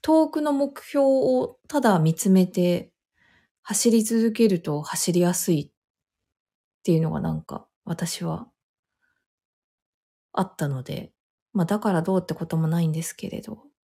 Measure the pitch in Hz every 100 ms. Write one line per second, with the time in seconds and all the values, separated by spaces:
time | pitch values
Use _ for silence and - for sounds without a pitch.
0 | - 320 302 311 302 277 285 277 - 285
1 | 269 269 262 254 - - _ 294 247 180
2 | 160 160 202 190 180 180 175 175 - _
3 | _ _ _ _ _ _ - 208 240 226
4 | 214 226 226 220 226 180 156 147 156 170
5 | - 175 175 175 - 160 143 _ _ _
6 | _ _ _ _ _ _ _ _ - 160
7 | 160 156 165 156 160 - _ _ - 170
8 | 170 - 170 160 - _ _ _ _ _
9 | _ _ _ _ _ _ _ _ _ _
10 | _ _ _ - 185 - 147 135 123 -
11 | - _ _ _ _ 208 175 208 220 180
12 | 165 185 185 170 165 165 160 165 165 156
13 | 165 - - - - 220 294 _